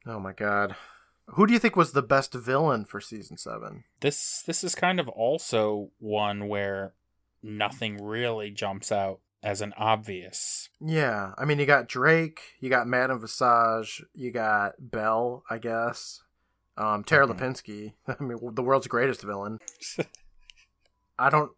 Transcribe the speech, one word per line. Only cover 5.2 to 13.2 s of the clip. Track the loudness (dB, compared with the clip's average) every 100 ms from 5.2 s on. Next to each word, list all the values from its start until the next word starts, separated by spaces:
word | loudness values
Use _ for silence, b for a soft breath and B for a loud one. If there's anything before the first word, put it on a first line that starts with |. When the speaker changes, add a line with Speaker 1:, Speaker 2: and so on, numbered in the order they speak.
| 0 0 0 2 2 0 -6 -10
Speaker 2:
one | -2 0 0 -2 -2
where | -2 -2 -4 -6 _ _ _ _ _
nothing | -10 -4 -4 -4 -6 -6
really | -6 -2 -2 -2 -6
jumps | -6 -6 -4 -2
out | 0 0 -4 _ _
as | -4 -4
an | -6 -2
obvious. | 2 2 0 -10 -8 -8 -6 -6 -10 -10
Speaker 1:
Yeah, | -2 0 2 0 -4 -4
I | 0
mean, | 2
you | 6
got | 4 4
Drake, | 2 6 6 4 -6 -20 -8
you | 2
got | 2 4
Madame | 2 2 -2